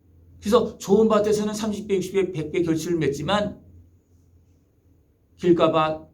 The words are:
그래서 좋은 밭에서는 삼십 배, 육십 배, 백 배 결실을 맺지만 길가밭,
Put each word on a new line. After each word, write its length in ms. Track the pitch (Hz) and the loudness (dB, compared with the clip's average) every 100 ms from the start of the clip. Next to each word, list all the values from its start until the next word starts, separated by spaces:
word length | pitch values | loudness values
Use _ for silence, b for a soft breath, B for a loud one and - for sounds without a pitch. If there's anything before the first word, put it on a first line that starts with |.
| _ _ - - | _ _ -20 -10
그래서 360 | 208 226 - - | 0 2 0 -6
좋은 300 | 180 220 214 | 2 4 4
밭에서는 460 | 208 208 202 208 | 2 2 0 -2
삼십 320 | - 226 196 - | -4 -6 -6 -4
배, 80 | |
육십 200 | 190 180 | -4 -2
배, 180 | 190 180 | -2 -2
백 180 | 156 147 | -4 -4
배 120 | 175 | -2
결실을 360 | 165 156 175 170 | -2 -2 -2 -2
맺지만 640 | 139 143 151 202 - - - - - _ _ _ _ _ _ _ _ _ _ _ _ _ _ _ | -2 -4 -2 -2 -2 -8 -20 -20 -20 _ _ _ _ _ _ _ _ _ _ _ _ _ _ _
길가밭, 720 | 175 165 160 156 156 156 - | 2 4 4 2 0 -4 -12